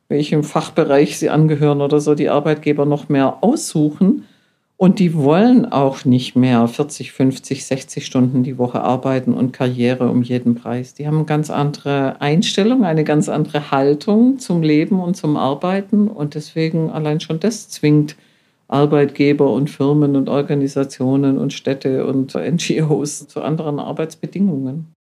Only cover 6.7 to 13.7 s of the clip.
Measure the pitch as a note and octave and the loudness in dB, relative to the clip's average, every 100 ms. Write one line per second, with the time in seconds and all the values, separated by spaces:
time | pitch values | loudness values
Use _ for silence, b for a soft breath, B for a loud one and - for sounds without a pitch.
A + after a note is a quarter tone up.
6.7 | C3+ C#3+ - A#2+ - C3 C3 - C3+ - | -2 -6 -8 -10 -2 0 -2 -6 -8 -6
7.7 | C3+ - C#3+ - C3 B2+ C3 B2+ B2 B2 | -8 -8 -12 -4 0 2 0 -2 -2 -4
8.7 | - - B2+ C3+ C3 B2 - C3 - B2+ | -2 -2 0 0 -2 -2 -2 -2 -2 -2
9.7 | B2 A#2+ B2+ A#2+ B2 A#2+ B2 A#2+ A#2 A2+ | 0 0 0 0 0 0 -2 -2 -2 -4
10.7 | B2 B2 - D3 D#3 D3+ D3+ D3+ - C#3+ | -8 -8 -8 -2 -2 0 -2 -2 -2 -2
11.7 | D3 C#3+ C#3 C3+ - C#3+ D#3+ - - G#3+ | -4 -4 -2 -2 -2 0 0 0 0 2
12.7 | C4 F3+ D#3+ D3+ D3+ D3+ D3+ D3+ D3 D3 | 2 2 0 2 0 0 -2 -2 -4 -2